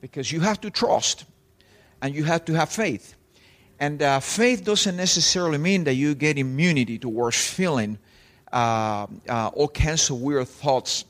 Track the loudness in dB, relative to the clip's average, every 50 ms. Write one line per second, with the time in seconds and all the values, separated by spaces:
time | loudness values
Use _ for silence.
0 | -18 -14 -10 -6 -6 -4 -2 0 2 2 0 0 -4 -8 -4 -2 2 2 2 2
1 | 2 0 -4 -4 -8 _ _ _ _ _ _ _ _ _ _ -20 -20 _ _ _
2 | -6 -6 -4 -2 0 0 0 0 0 0 0 0 0 0 0 -2 -2 -2 -2 -4
3 | -8 -14 -20 _ _ _ _ _ _ -20 -20 _ _ _ _ _ -4 -4 -2 0
4 | 2 2 2 2 0 -2 0 2 2 2 2 2 0 0 0 2 2 0 0 -2
5 | 0 0 2 2 2 2 2 2 0 0 0 0 2 2 2 2 2 2 0 2
6 | 2 0 0 2 2 0 2 2 -2 -2 0 2 2 4 4 2 2 0 -2 -6
7 | -6 -6 -2 0 0 0 0 0 -2 -2 -2 -2 0 0 2 0 0 -2 -4 -8
8 | _ _ _ -20 -20 _ _ _ _ -4 -2 0 2 2 2 0 0 0 -2 -4
9 | -6 -8 -12 -14 -8 -4 -2 -2 -2 -2 0 0 0 0 2 0 0 2 2 0
10 | 0 0 -2 -2 -2 0 0 0 -2 -2 -8 -6 0 0 2 2 0 -2 -6 -6
11 | -6 _